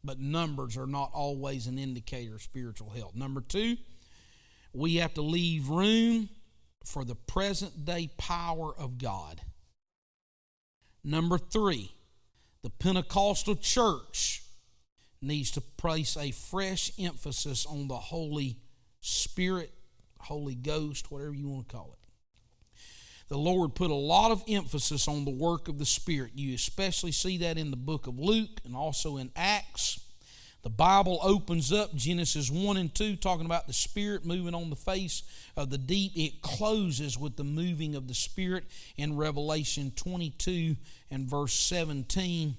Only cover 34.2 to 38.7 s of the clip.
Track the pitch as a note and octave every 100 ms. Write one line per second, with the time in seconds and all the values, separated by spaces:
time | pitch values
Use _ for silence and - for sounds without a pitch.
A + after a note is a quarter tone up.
34.2 | E3+ F3+ E3+ E3+ E3+ C#3+ - F#3+ F#3 -
35.2 | - - - - C#3 C#3 C3 G3 G3 E3
36.2 | D#3 - - D#3+ G#3+ A3 F#3+ B2+ D3 A2+
37.2 | D3 - C#3 D3+ F3+ E3 D#3 C#3+ C3 A#2+
38.2 | - - F#3 F#3 -